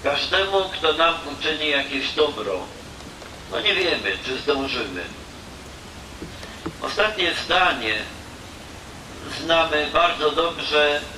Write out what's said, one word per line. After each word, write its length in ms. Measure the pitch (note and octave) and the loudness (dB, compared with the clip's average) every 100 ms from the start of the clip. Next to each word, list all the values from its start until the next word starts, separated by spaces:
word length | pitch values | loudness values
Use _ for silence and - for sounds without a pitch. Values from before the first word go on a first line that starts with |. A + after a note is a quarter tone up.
Każdemu, 540 | C#3 D3 - F#3 G3 G3 F#3+ | 2 0 2 2 4 4 2
kto 200 | - D#3+ | 0 2
nam 200 | D3+ E3 E3 C#3 | 6 4 4 -4
uczyni 360 | C#3 D#3 D#3 D3+ | -4 -2 0 2
jakieś 440 | C#3+ C3+ C3+ C3 | 2 0 -2 -2
dobro. 460 | - D3 C#3+ G2+ F#2 F2+ - - - - - - - - | 4 4 4 -2 -2 -4 -10 -14 -14 -14 -12 -14 -14 -6
No 100 | - | 0
nie 120 | G#3 | 2
wiemy, 440 | F#3+ F3+ D3+ G3 F#3+ - | 4 4 2 0 -2 -2
czy 160 | C3 | -4
zdążymy. 600 | - C#3+ C3+ B2 G#2 F2 E2+ - - - - - - - - - - - - - - - - - | 2 2 2 -2 -4 -4 -8 -10 -14 -14 -14 -14 -14 -14 -14 -14 -14 -12 -12 -10 -12 -8 -8 -6
Ostatnie 500 | - - G#3+ G#3 F3+ D#3+ - | -6 2 2 2 -2 -2 0
zdanie 500 | F3 F3+ B2+ A2+ G#2+ G#2+ - - - - - - - - - - - - C3+ | 4 4 2 0 -2 -4 -10 -14 -14 -14 -14 -14 -14 -14 -14 -14 -12 -8 -6
znamy 440 | D#3+ E3 D#3 D3+ D3 | 2 4 4 2 2
bardzo 380 | C#3+ E3+ C#3+ D3+ | 4 4 4 2
dobrze 680 | D#3 E3+ E3 C#3+ D3+ D3 D3 - | 4 2 0 2 4 6 4 -2